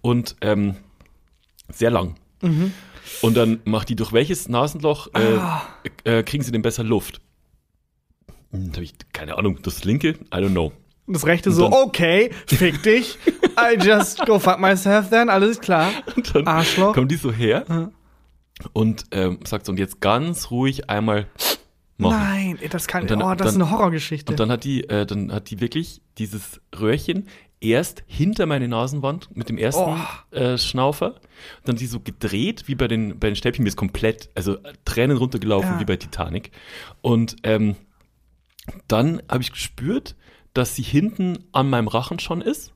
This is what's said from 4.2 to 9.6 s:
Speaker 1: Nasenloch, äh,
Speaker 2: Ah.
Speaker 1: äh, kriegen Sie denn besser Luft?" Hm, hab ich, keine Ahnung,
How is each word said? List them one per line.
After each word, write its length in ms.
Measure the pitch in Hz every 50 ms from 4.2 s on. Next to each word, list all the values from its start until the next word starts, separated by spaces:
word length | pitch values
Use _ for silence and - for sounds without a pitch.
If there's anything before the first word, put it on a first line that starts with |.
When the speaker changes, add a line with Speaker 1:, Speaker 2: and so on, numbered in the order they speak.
| 143 151 185 - -
Speaker 1:
Nasenloch, 640 | - 120 120 139 151 - 156 151 151 147 147 - - -
äh, 220 | - 220 - 110 107
Speaker 2:
Ah. 240 | 180 - 82 - - - - - - - - - _
Speaker 1:
äh, 180 | 110 117 113
kriegen 200 | 113 - - 147 131
Sie 80 | 123
denn 80 | 117 110
besser 240 | 107 117 113 - 117
Luft?" 380 | 107 117 98 - - - - _ _ _ _ _ _ _ _ _ _ _ _ _ _ _ _ _ _ _ _ _ - - _ _ _
Hm, 220 | - 92 95 87 76
hab 80 | 92
ich, 120 | 87 78 _ _ - _
keine 260 | - - 78 76 78 -
Ahnung, 200 | 101 101 87 -